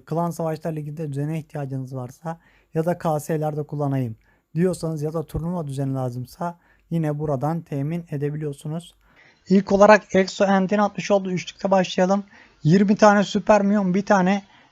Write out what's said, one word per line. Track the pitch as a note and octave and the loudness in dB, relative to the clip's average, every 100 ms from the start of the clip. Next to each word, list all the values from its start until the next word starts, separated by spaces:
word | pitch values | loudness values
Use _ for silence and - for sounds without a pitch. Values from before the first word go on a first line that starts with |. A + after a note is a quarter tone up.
| - | -4
Klan | D#3+ F3 | -4 -2
Savaşlar | D#3+ E3 D#3 E3+ | -4 -6 -4 -6
Ligi'nde | D#3 D3 D3 D#3 | -8 -8 -8 -8
düzene | C#3 D3 D#3+ | -6 -4 -6
ihtiyacınız | D#3 D3+ C#3 C3+ C3 C3+ | -8 -10 -8 -8 -8 -10
varsa | B2 - E3 E3 _ _ _ | -12 -12 -12 -12 _ _ _
ya | D#3+ E3 | -4 -2
da | F3 | -2
K | E3+ D3+ | -2 -2
S'lerde | - E3 D3+ D3 | -2 -4 -4 -6
kullanayım | D3 D3 C#3+ C3+ B2 A2+ _ _ _ D#3 | -6 -4 -2 -2 -2 -6 _ _ _ -2
diyorsanız | F#3 E3+ D#3+ D#3+ | 0 0 -4 -4
ya | D3+ | -4
da | D#3+ | -6
turnuva | D3+ D#3 D#3+ F3+ D3 | -6 -6 -4 -6 -6
düzeni | C3+ C#3 | -4 -4
lazımsa | C3+ B2+ B2 B2 - F3 E3+ _ _ - | -4 -4 -6 -10 -8 -8 -10 _ _ -6
yine | E3 D#3 D3 | -4 -2 -2
buradan | D#3 C3+ C#3+ E3 | -2 -2 -2 -4
temin | E3 C#3+ C#3 F3 E3+ | -6 -6 -4 -6 -6
edebiliyorsunuz. | D3 C#3+ D3+ D3+ C#3 D3+ D#3+ E3 _ _ _ _ _ - | -6 -6 -6 -8 -8 -8 -8 -10 _ _ _ _ _ 2
İlk | F#3+ F#3+ | 2 4
olarak | G3 G#3 G#3+ - F#3+ | 6 8 8 4 0
EXO | F#3+ - G3 | 0 0 2
Ent'in | G3 F#3 G#3 | 2 2 0
atmış | G3+ - - | 0 -2 0
olduğu | G3+ F#3+ | 0 0
üçlükte | F3+ - - G3 | -6 -6 -8 0
başlayalım. | F#3+ F3+ - F#3 G3+ G3 - - _ | 0 0 0 0 0 -4 -16 -20 _
Yirmi | D3+ F#3 G3 A3 | 4 4 4 6
tane | G#3+ G3+ | 6 6
Süper | G3 G#3 - G#3+ | 2 0 4 4
Minyon, | G3 G#3+ F#3+ | 4 2 0
bir | F#3 G3 | 0 2
tane | G3+ F3+ G3+ - _ _ | 2 4 0 -4 _ _